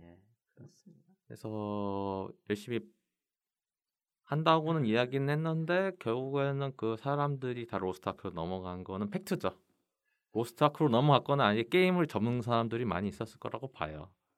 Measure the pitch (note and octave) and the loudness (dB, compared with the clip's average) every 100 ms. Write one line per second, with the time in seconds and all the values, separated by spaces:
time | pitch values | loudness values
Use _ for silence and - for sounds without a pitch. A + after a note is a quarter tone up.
0 | E2+ F2 G#2 _ _ - - _ - E3 | -20 -20 _ _ _ -20 -20 _ -20 -20
1 | _ F#3+ - A#2 A2+ G#2+ G#2 G#2 G2+ G2 | _ _ -18 -12 -8 -4 -2 -2 -2 -2
2 | G2 G2 F#2+ - - G#2 - A#2 - _ | -2 -4 -6 -10 -4 -4 -2 -6 -6 _
3 | _ _ _ _ _ _ _ _ _ _ | _ _ _ _ _ _ _ _ _ _
4 | _ _ - D3 D#3+ D#3+ D#3 D#3+ A#2 A2+ | _ _ -6 0 4 4 4 2 4 2
5 | B2 C3+ C#3 D3+ D#3+ D#3+ D#3+ F3+ F#3+ F#3 | 2 0 0 0 0 -2 0 0 0 -2
6 | D3+ B2 C3+ C#3 C#3 C#3 C#3 C3+ A2+ A2 | -2 -2 -2 0 0 0 -4 -2 -4 -2
7 | C#3 C#3+ C#3+ C#3 B2+ B2 A#2 G2 F#2 F#2 | -2 0 0 0 -4 -6 -4 -2 -2 -2
8 | - - F#2+ E2+ E2+ F#2 F#2 F2+ F2+ F#2+ | -6 -6 -6 -4 -4 -4 -6 -8 -6 -4
9 | G#2 F#3+ - F#3 F#2+ - _ _ _ _ | -4 -4 -4 -4 -2 -6 _ _ _ _
10 | _ _ _ G#2+ A#2 - D3+ - D#3 A2+ | _ _ _ -4 -4 2 2 4 4 6
11 | D3 C3 - C#3+ A2 G#2+ A2+ F3+ F#3 F3+ | 6 6 4 4 4 4 2 4 4 4
12 | D#3+ G#2 A2+ B2 A2+ A#2 A2+ A2+ A#2+ F2 | 0 0 0 0 0 0 0 -2 -2 0
13 | G2+ G2+ A2+ - G#2+ A2+ C3 - D#2 D2+ | -2 -4 -8 -8 -8 -8 -10 -6 -6 -6
14 | F2 _ _ | -14 _ _